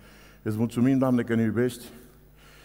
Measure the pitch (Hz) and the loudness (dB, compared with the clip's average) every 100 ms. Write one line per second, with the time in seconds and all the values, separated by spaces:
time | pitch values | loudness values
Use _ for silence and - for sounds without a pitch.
0 | - - - - 110 107 113 120 127 135 | -20 -20 -20 -10 -6 -2 -2 0 2 2
1 | 131 123 113 113 113 104 123 - - - | 2 0 0 0 0 0 -2 -4 -14 -20
2 | - - - - - - | -20 -20 -20 -20 -20 -20